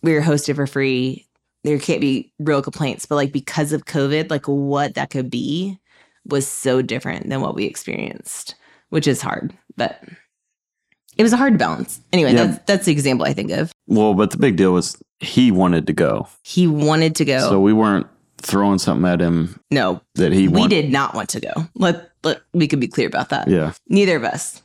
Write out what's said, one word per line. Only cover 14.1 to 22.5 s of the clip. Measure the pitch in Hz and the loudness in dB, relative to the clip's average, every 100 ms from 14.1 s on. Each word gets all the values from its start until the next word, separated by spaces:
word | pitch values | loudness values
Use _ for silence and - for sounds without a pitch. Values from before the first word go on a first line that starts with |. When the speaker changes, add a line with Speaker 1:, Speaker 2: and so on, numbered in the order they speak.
Speaker 2:
but | 95 104 | 4 2
the | - | 2
big | 135 87 | 0 4
deal | 95 | 4
was | 90 82 - - _ | 4 0 -8 -20 _
he | - - 127 | -2 4 4
wanted | 92 92 85 73 | 6 4 2 0
to | |
go. | 80 80 50 - _ | 0 0 0 -6 _
Speaker 1:
He | - - 175 | -6 2 2
wanted | 151 151 156 165 160 | 2 2 2 2 0
to | 143 | 0
go. | 131 | 0
Speaker 2:
So | 107 98 | 2 4
we | 101 | 4
weren't | 107 110 98 - _ _ - | 4 4 2 -2 _ _ -16
throwing | - 98 101 95 | -4 0 2 2
something | - 80 90 | 0 0 2
at | 87 | 2
him | 87 85 82 - _ | 2 0 -2 -6 _
Speaker 1:
No. | 139 95 92 _ - | -2 0 -4 _ 0
Speaker 2:
that | 87 | 2
he | 95 95 | 4 4
Speaker 1:
We | 170 | 4
Speaker 2:
want- | 226 | 4
Speaker 1:
did | 190 147 | 2 2
not | 135 139 - | 0 -2 -6
want | - | -8
to | 117 | -8
go. | - - 160 - | -8 -8 -8 -2
Let, | 185 170 - _ | 0 0 -6 _
let, | 160 - _ | -4 -4 _